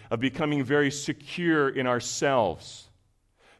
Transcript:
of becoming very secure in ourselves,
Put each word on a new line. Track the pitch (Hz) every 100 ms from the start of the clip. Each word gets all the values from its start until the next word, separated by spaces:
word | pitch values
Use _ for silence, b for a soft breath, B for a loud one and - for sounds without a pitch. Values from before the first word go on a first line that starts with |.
| B
of | 113
becoming | 131 131 151 147
very | 120 147 143
secure | 139 - 143 - - 170 160 135
in | 135 127
ourselves, | 120 - - 143 131 95 - - - - _ _ _ _ _ b